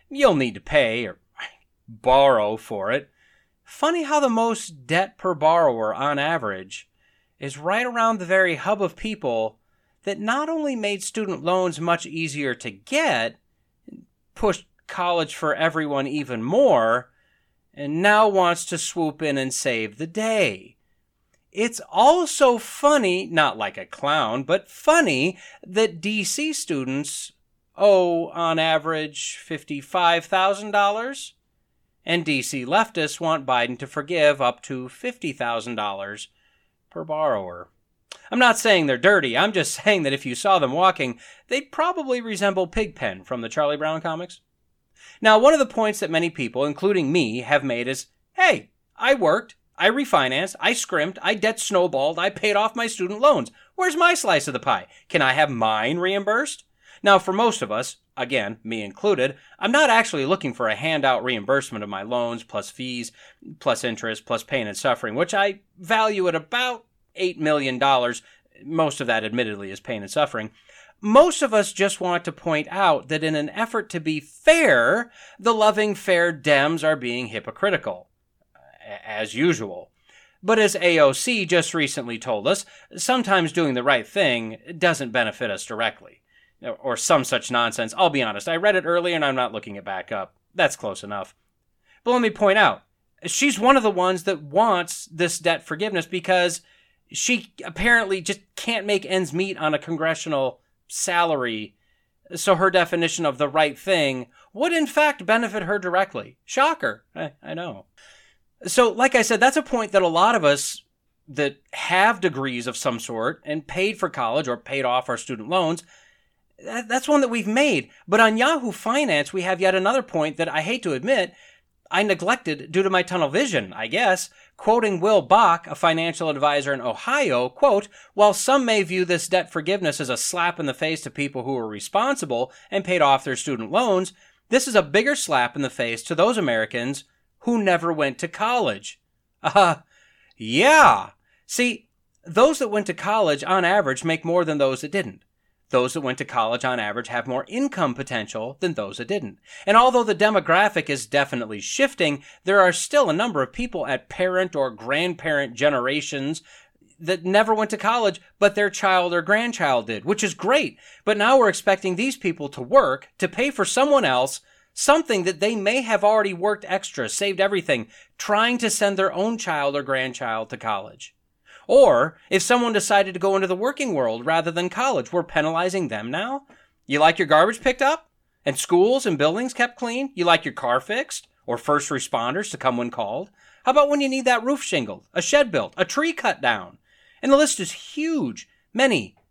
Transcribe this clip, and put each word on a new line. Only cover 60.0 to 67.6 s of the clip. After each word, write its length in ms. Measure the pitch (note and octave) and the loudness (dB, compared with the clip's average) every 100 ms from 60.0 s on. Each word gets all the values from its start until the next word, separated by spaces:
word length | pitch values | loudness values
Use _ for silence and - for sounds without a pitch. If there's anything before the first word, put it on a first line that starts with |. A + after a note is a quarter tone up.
| - D3+ C3+ | 2 -2 -2
looking 260 | F#3+ C#3+ | -2 -4
for 160 | A#2+ A#2 | -4 -2
a 80 | G#2+ | -2
handout 480 | D#3 D#3 C3+ B2 | -2 0 0 0
reimbursement 600 | B2 A#2 G2+ C3+ C3 A2+ | -2 -4 0 -2 -2 -10
of 60 | G#2 | -10
my 120 | G2 | -10
loans, 400 | G#2 B2 A#2+ A#2+ | -6 -4 -4 -6
plus 280 | A#2 G#2 G2+ | -10 -10 -10
fees, 420 | - B2+ B2 A#2 _ - _ - D#3 | -12 -10 -10 -12 _ -20 _ -20 -8
plus 240 | C#3+ A#2 | -2 -2
interest, 420 | B2 A2 A2+ A2 - | -2 -4 -6 -8 -6
plus 160 | A2+ | -6
pain 240 | - C3+ G#2+ | -4 -6 -6
and 100 | G2 | -4
suffering, 380 | C#3 A#2+ A#2 | -2 -2 -2
which 180 | A2+ F3+ | -4 -2
I 280 | G3+ G3+ G3 _ _ | 0 -2 -2 _ _
value 480 | F3 A3 A3 G#3 F3+ | -2 0 0 0 -2
at 60 | |
about 500 | D#3+ D#3 A#3+ B3 B3 _ _ _ - | -2 -4 -4 -4 -6 _ _ _ -6
eight 240 | F#3 E3+ | -4 -2
million 380 | D#3 D3+ | 0 0